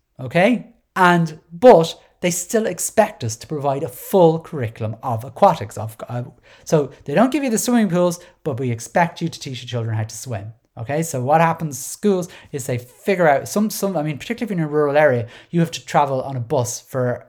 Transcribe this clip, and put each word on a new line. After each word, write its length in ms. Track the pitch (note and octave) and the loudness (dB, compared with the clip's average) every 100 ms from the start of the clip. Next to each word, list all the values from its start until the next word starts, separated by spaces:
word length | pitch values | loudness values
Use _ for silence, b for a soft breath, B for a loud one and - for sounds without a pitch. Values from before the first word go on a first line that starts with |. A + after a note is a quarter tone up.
| _ - | _ -14
okay? 540 | B2+ E3+ G3+ A#3 - _ _ F#3+ | -2 2 2 2 -4 _ _ 2
And, 420 | F3+ F3 D#3+ D#3 _ | 4 4 2 -6 _
but 480 | E3+ B3 E3+ E3 - b b | 4 8 8 6 -4 b b
they 120 | F3 | -4
still 340 | F3 - A3 A3 | -4 -2 -2 -2
expect 560 | E3+ - - G#3 - | -4 -4 0 0 -2
us 140 | A2+ - | -8 -8
to 100 | - | -10
provide 380 | D3+ C#3 C#3 | -4 -2 -2
a 40 | D#3+ | -6
full 520 | - - G3 E3 D#3+ | -12 0 6 6 4
curriculum 560 | - D3+ A2 - A2 G#2+ | -4 -6 -6 -6 -8 -6
of 180 | C3 A2+ | -6 -6
aquatics. 560 | C3+ - G3 E3 G#2 G#2+ | -6 4 4 4 -4 -10
Of, 180 | A2 - - | -12 -12 -10
uh, 160 | B2 B2 - b b | -10 -10 -14 b b
so 260 | - D#3+ C3+ B | 0 0 0 B
they 100 | - | -4
don't 160 | D#3 B3+ | 0 2
give 140 | D4+ | 0
you 60 | C4+ | -2
the 80 | A3 | -2
swimming 320 | - A#3+ G3+ | 0 2 2
pools, 280 | F3 F3 F3 B B | 2 0 -2 B B
but 160 | D3+ B2+ | -8 -4
we 140 | C3 | -4
expect 480 | A#2 - F#3 E3+ - | -6 -2 0 0 -2
you 80 | E3 | -8
to 100 | - | -8
teach 240 | C#3+ A#2+ | -12 -12
your 60 | B2 | -8
children 280 | B2 A2+ A2 | -6 -4 -4
how 80 | |
to 120 | A2 - | -6 -8
swim. 360 | C3 G#2 G#2+ - _ B2 | -10 -10 -10 -16 _ -12
Okay, 280 | A#2 D3+ | -6 -4
so 180 | D#3+ B2+ | -4 -4
what 180 | B2 D#3 | 2 4
happens 360 | E3 D#3+ D#3+ B2+ | 4 0 -6 -8
to 100 | - | -12
schools 400 | - G#3 F#3 F3 B B | -4 0 0 -4 B B
is 160 | C#3+ - | -10 -4
they 120 | B2 | -6
figure 500 | - _ - F3+ D#3+ | -6 _ -2 2 4
out 180 | C#3 - | 2 0
some, 240 | G3+ G#3+ | -2 -2
some, 260 | - G3 E3+ | -2 -4 -2
I 60 | |
mean, 160 | D#3 C3+ | -4 -6
particularly 340 | - A3+ A3+ | -8 -8 -4
if 60 | F3+ | -2
you're 80 | D3+ | 0
in 60 | |
a 40 | D3+ | 0
rural 200 | D3 C#3+ | 2 4
area, 320 | D3+ A#2+ A2+ B B | 4 4 -2 B B
you 100 | E3+ | 0
have 100 | E3 | 0
to 140 | - | -2
travel 360 | - D#3 C#3 C3 | -2 0 2 -2
on 140 | C3 C3 | -4 -6
a 40 | |
bus 400 | A2+ D3 A#2 - | -2 -2 -2 -6
for 480 | - C3+ B2 A2 | -8 -4 -2 -4